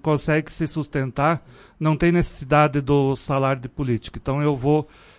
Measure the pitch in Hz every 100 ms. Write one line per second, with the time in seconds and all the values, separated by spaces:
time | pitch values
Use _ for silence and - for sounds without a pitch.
0 | 156 151 - 156 160 - 156 160 143 147
1 | 135 120 147 170 - - - - 156 151
2 | 175 175 - - 131 147 151 143 135 143
3 | 135 131 - 135 135 135 123 - 135 113
4 | - - - 139 147 139 131 151 147 -
5 | -